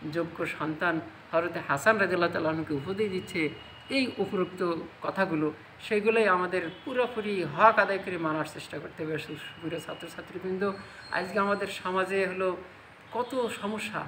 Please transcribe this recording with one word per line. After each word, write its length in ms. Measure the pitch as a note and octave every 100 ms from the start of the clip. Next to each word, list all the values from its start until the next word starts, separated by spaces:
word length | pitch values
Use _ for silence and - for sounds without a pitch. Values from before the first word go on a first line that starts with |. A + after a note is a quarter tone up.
| D#3
যোগ্য 320 | D#3+ E3 - E3
সন্তান 540 | - D3+ D#3 F3+ D#3+ - - -
হযরত 200 | E3 E3+ E3+ D#3+
হাসান 300 | C#3 G#3+ A3
রাদিয়াল্লাহু 360 | F#3+ F3 E3+
তাআলা 160 | F3 D#3
আনহুকে 240 | D#3+ D#3
উপদেশ 380 | D3 C#3 F#3+ G#3+
দিচ্ছে 380 | F#3 F3+ F3 D3+ - - - -
এই 220 | C4+ B3 -
উপরোক্ত 560 | G3 F#3+ F3 - F3+ D#3+ - -
কথাগুলো, 520 | - - F#3 D#3+ D3+ - - -
সেগুলোই 480 | - G#3+ G#3 A3+ G#3
আমাদের 420 | F3+ F3+ F3+ E3 - -
পুরোপুরি 580 | B3+ A#3+ A#3 G#3 G3
হক 360 | D#3+ D3+ G#3+ G#3+
আদায় 180 | G3 G3
করে 200 | F#3+ F3+
মানার 280 | D#3+ D#3 D3
চেষ্টা 260 | - - D#3
করতে 260 | D#3+ - D#3
হবে। 120 | D3+
সু-, 180 | C#3+ D3+
সুপ্রিয় 460 | - - E3 E3
ছাত্রছাত্রীবৃন্দ, 920 | - - E3+ - E3+ F3+ F#3 F#3 G3+ F#3+ - - -
আজকে 280 | - F#3 G3+
আমাদের 280 | G3+ G3+ G3
সমাজে 600 | - F#3 F#3 F#3 G3 F#3
হলো 300 | F3+ F#3 F3 - - - - -
কত 360 | A3+ B3 C4 A#3 -
সমস্যা 420 | G3+ G#3+ G#3+ F3+